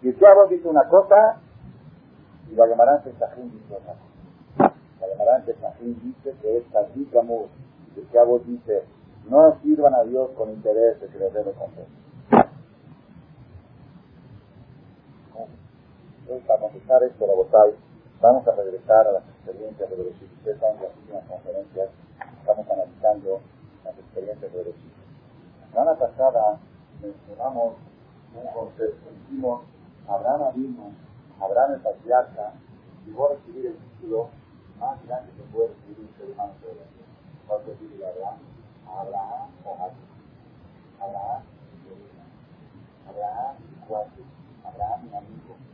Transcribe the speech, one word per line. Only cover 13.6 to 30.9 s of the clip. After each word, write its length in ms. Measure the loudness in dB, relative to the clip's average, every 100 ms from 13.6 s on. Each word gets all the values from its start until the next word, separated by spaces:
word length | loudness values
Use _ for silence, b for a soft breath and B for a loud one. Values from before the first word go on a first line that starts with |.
| -20 -20 -20 -20 _ -20 -20 -20 _ -20 -20 -20 -20 -20 _ -20 -20 -20 -20 -20 -20 _ _ -20 -20 -20
Entonces, 260 | -16 -16 -2
para 120 | -2
contestar 420 | -2 -12 2 2
esto, 240 | 2 -2 -2
Rabotay, 480 | 0 4 6 6 4 -14 -20 -20 2
vamos 260 | 4 4 2
a 40 | -2
regresar 520 | -4 -10 2 4 4
a 40 |
las 120 | 0
experiencias 680 | -6 -20 -18 -16 -16 -12 -10
de 80 | -8
los 100 | -12
Ustedes 520 | -12 -20 -16 -10 -2
saben 180 | -2 -2
que 60 | -10
las 100 | -14
últimas 300 | -16 -16 -14
conferencias 640 | -18 -12 -12 -10 -8 -10 -10 -20 -20 -20 -16
estamos 300 | -4 -4 -2
analizando 720 | -6 -8 -4 -2 -2 -4 -10 -10 -20 -20 -20
las 140 | -20 -20
experiencias 560 | -16 -16 -14 -14 -14
de 100 | -14
los 120 | -14 -16 -20 -20 -20 -20 _ -20 -20 -20
La 60 | -10
semana 280 | -2 -2 0
pasada 600 | -4 0 0 2 0 -2 -12 -20 _ -20
mencionamos 760 | -20 -20 -20 -10 -10 -4 -6 -6 -20 _ -20 -20 -20 -18
un 180 | -16
concepto. 560 | -14 -14 -10 -10 -10 -18 -20
Dijimos, 400 | -18 -10 -8 -8 -12 -20 -20 _ -8
Abraham 340 | -6 -4 -2
Avinu, 480 | -4 -6 -10 -12 -18